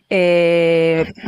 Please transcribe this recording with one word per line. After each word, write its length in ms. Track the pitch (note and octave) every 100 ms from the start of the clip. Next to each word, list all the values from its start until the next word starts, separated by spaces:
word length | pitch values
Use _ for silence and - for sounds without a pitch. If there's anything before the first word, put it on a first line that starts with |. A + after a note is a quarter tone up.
| -
eh, 1040 | G3 F3 F3 E3+ E3+ E3 E3 E3 D#3+ D#3+ -